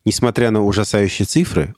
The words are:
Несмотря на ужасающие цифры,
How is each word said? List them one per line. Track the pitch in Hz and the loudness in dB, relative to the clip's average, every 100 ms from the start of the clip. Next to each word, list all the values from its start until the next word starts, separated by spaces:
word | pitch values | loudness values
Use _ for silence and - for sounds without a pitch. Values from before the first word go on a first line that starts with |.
Несмотря | - - 120 117 120 | -4 0 0 0 0
на | 107 | 2
ужасающие | 101 101 104 104 98 - 101 | 2 0 0 0 0 0 -2
цифры, | 156 180 - 73 | 0 0 -2 -4